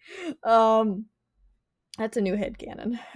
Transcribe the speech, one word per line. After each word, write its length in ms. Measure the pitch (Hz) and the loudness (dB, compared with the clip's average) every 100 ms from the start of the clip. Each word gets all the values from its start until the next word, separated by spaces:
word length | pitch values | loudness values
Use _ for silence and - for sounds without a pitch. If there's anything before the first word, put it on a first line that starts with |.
| - 381 349 - | -16 -12 -12 -6
Um, 640 | 220 226 226 220 220 190 220 _ _ _ _ _ _ _ _ - | 4 6 6 4 2 -2 -8 _ _ _ _ _ _ _ _ -8
that's 180 | 220 - | -4 -2
a 40 | |
new 140 | 196 208 | -2 -2
headcanon. 640 | 196 - - - 220 240 - | -4 -8 -14 -10 -8 -8 -10